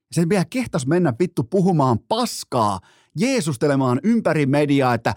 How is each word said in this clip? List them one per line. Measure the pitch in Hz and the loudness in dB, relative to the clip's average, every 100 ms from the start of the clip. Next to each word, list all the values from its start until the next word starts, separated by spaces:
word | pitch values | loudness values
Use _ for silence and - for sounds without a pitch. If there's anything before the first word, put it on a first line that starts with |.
| _ | _
Se | 160 170 | -2 0
vielä | 202 - | 0 -2
kehtas | 262 233 170 123 | -6 -6 -6 -2
mennä | 175 165 113 | 0 0 0
vittu | 180 - | -2 -2
puhumaan | 117 196 180 165 131 117 - | -2 0 2 2 2 0 -2
paskaa, | 226 240 - - 131 104 95 - _ _ 151 | -4 -4 -6 -6 -2 0 -2 -8 _ _ -4
jeesustelemaan | 240 262 165 123 151 135 131 123 | -2 0 -2 -2 0 2 2 0
ympäri | 208 233 180 151 139 | 0 0 0 0 2
mediaa, | 143 147 139 127 | 2 2 2 2
että | 117 - | 0 -2